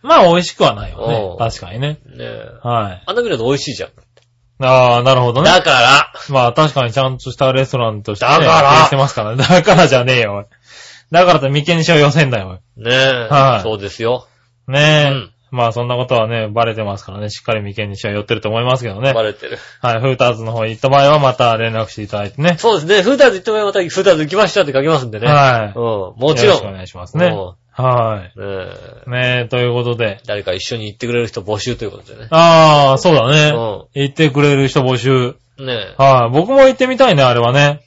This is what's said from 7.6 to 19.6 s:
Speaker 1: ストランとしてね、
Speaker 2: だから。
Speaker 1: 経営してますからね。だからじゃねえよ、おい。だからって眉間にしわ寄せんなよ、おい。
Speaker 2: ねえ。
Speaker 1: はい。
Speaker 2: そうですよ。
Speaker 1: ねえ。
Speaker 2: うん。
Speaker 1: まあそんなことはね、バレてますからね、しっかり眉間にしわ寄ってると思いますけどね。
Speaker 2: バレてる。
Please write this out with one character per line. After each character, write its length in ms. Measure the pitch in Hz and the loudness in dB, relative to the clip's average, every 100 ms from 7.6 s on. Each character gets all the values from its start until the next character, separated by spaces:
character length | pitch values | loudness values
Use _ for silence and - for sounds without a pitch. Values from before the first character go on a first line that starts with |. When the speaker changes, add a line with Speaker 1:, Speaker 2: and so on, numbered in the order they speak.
Speaker 1:
ス 60 | 135 | -2
ト 80 | 127 | -2
ラ 120 | 117 | -4
ン 120 | 107 | -6
と 120 | 104 | -10
し 40 | 101 | -4
て 80 | 120 | 2
ね、 40 | |
Speaker 2:
だ 80 | 151 | 2
か 60 | |
ら。 260 | 160 160 139 | 4 4 6
Speaker 1:
経 120 | 151 | 6
営 20 | |
し 60 | 151 | 4
て 60 | 139 | 2
ま 120 | 135 | -2
す 60 | |
か 100 | - | -2
ら 100 | 107 | -6
ね。 80 | 123 | -2
だ 200 | 123 180 | 2 4
か 120 | 185 | 4
ら 140 | 180 165 | 4 4
じ 80 | 127 | 4
ゃ 80 | |
ね 140 | 123 127 | 2 0
え 20 | |
よ、 140 | 110 | -2
お 60 | 101 | -6
い。 20 | 101 _ _ - - - _ | -12 _ _ -20 -20 -20 _
だ 140 | 165 | 2
か 80 | 180 | 4
ら 60 | 156 | 4
っ 20 | |
て 60 | 135 | 2
眉 160 | 143 | -2
間 140 | 147 170 | 0 -2
に 60 | |
し 60 | 160 | 2
わ 60 | 160 | 4
寄 140 | 147 | 4
せ 140 | 147 | 2
ん 60 | 139 | 0
な 80 | 117 | -2
よ、 220 | 92 92 _ - | -8 -16 _ -12
お 40 | |
い。 40 | |
Speaker 2:
ね 80 | 110 | -4
え。 340 | 131 135 127 113 | 0 0 -2 0
Speaker 1:
は 280 | 143 135 113 | 2 2 2
い。 20 | |
Speaker 2:
そ 140 | 110 107 | -2 -6
う 20 | |
で 100 | 98 | -8
す 140 | - | -6
よ。 260 | 113 123 _ _ _ _ - | -4 -4 _ _ _ _ -4
Speaker 1:
ね 380 | 135 151 156 147 | 0 2 2 0
え。 20 | |
Speaker 2:
う 40 | |
ん。 160 | 135 95 _ _ | -2 -8 _ _
Speaker 1:
ま 180 | 127 117 | -2 -2
あ 40 | |
そ 120 | 117 | -2
ん 40 | 120 | -4
な 80 | 123 | -4
こ 100 | 123 | -2
と 80 | |
は 140 | 123 110 | -2 0
ね、 200 | 117 110 | -4 -6
バ 160 | 110 | -2
レ 100 | 117 | -2
て 80 | 110 | -2
ま 140 | 104 101 | -8 -8
す 60 | |
か 80 | - | -12
ら 80 | 98 | -12
ね、 100 | 104 | -12
し 100 | - | -12
っ 20 | |
か 120 | - | -6
り 80 | 110 | -6
眉 120 | 101 | -6
間 160 | 101 104 | -10 -10
に 60 | 98 | -8
し 80 | |
わ 80 | 110 | -8
寄 80 | 104 | -8
っ 20 | |
て 100 | 104 | -4
る 60 | 110 | -6
と 80 | 107 | -4
思 120 | 113 | -4
い 40 | |
ま 120 | 123 127 | -2 -4
す 60 | |
け 80 | 117 | -4
ど 100 | 98 | -4
ね。 120 | 135 | -2
Speaker 2:
バ 100 | 123 | -2
レ 120 | 110 | -4
て 120 | 101 131 | -6 -14
る。 120 | 120 | -14